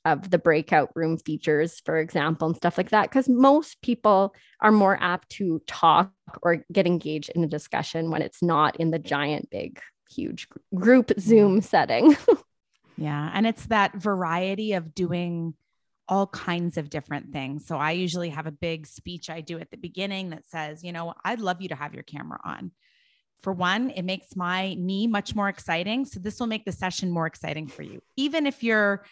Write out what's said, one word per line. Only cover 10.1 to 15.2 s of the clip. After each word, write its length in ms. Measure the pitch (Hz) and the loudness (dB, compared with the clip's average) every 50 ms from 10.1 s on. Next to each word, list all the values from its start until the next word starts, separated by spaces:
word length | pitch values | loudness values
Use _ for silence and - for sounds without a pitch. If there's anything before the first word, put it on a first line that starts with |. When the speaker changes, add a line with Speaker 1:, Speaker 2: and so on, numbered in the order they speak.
Speaker 1:
huge 380 | - - - - - - - - | -10 -8 -8 -8 -10 -12 -16 -18
gr-, 80 | _ - - _ - 180 | _ -20 -12 _ -6 2
group 320 | 190 226 254 262 233 - 214 | 6 8 8 8 6 4 0
Speaker 2:
Yeah. 60 | 208 | 0
Speaker 1:
Zoom 380 | 180 190 226 220 208 202 185 220 | 4 6 8 8 8 8 6 2
setting. 540 | 190 - - 175 135 - 117 117 - 311 285 - | 2 2 2 2 2 2 2 6 8 8 8 8
<laughs> 40 | - - 370 - - _ _ _ _ _ _ _ _ _ _ | 6 4 4 4 0 _ _ _ _ _ _ _ _ _ _
Speaker 2:
Yeah. 320 | - 151 151 147 147 147 156 175 | -8 -6 -4 -4 -4 -4 -4 0
And 100 | 196 220 | 0 0
it's 220 | 226 226 - - | 0 0 -4 -4
that 300 | - 226 208 196 - - | 0 2 2 2 2 0
variety 800 | 202 170 208 202 185 180 160 165 175 185 190 196 196 214 214 202 | -4 -2 -2 0 0 0 -2 -2 -2 -2 -2 -4 -4 -2 -2 -2
of 200 | 180 165 160 - | -4 -4 -6 -4
doing 600 | - 180 170 175 175 | -4 -2 -2 -2 -2